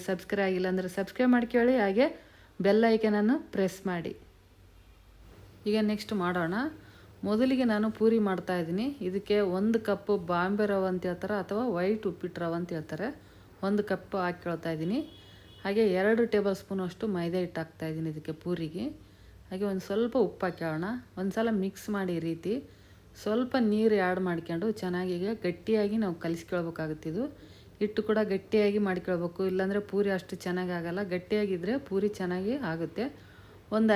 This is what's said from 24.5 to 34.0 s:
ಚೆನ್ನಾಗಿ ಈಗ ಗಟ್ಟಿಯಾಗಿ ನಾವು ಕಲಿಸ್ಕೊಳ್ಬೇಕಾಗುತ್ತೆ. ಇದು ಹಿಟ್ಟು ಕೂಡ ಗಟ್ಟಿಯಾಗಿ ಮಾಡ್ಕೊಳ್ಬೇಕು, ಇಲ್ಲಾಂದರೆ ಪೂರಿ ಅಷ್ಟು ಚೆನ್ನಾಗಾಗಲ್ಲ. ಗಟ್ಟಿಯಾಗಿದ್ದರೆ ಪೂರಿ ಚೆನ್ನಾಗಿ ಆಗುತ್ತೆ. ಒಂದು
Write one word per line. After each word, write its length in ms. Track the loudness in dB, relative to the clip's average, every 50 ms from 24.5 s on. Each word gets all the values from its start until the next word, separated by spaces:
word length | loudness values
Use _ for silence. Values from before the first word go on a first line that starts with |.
| -4 -2 -2 -2 -2 -2
ಚೆನ್ನಾಗಿ 320 | -4 -2 -2 -2 -2 -2 -2
ಈಗ 160 | -2 -2 -2 -4 -2 -4
ಗಟ್ಟಿಯಾಗಿ 540 | -4 -4 -4 -2 0 2 2 2 2 0 0 0
ನಾವು 120 | -2 -2 -4 -4
ಕಲಿಸ್ಕೊಳ್ಬೇಕಾಗುತ್ತೆ. 840 | -4 -4 -4 -4 -4 -4 -2 -2 -4 -4 -6 -6 -6 -6 -6 -6 -6 -4
ಇದು 100 | -4 -4 -6 -8 -14 -20 -20 -20 -20 -20 -20 -4 -4
ಹಿಟ್ಟು 200 | -2 -2 0 -2 0
ಕೂಡ 120 | 2 2 2 2 2
ಗಟ್ಟಿಯಾಗಿ 480 | 0 -2 -2 2 2 4 4 4 4 2 2
ಮಾಡ್ಕೊಳ್ಬೇಕು, 540 | 2 0 -2 -2 -2 -2 0 -2 -4 -2 -2 -2 0
ಇಲ್ಲಾಂದರೆ 300 | 0 0 0 0 0 -2 -2 -2
ಪೂರಿ 200 | 0 0 2 2 0
ಅಷ್ಟು 200 | -2 -4 -8 -12 -8 -4
ಚೆನ್ನಾಗಾಗಲ್ಲ. 560 | -4 -2 -2 -2 -2 -4 -4 -4 -4 -4 -4 -4 -4
ಗಟ್ಟಿಯಾಗಿದ್ದರೆ 640 | -4 -6 -2 0 0 0 2 0 0 -2 -2 -2 -2 -2 -2 -2
ಪೂರಿ 200 | 0 0 0 0 0 -2
ಚೆನ್ನಾಗಿ 340 | -2 -2 -2 -2 -2 -2 -2 -2 -2 -4
ಆಗುತ್ತೆ. 340 | -2 -4 -4 -6 -4 -6 -6 -6 -8 -12 -18 -20 -20 -20 -20 -20 -20 -20 -10 -2 0
ಒಂದು 140 | 2 4 6 6 6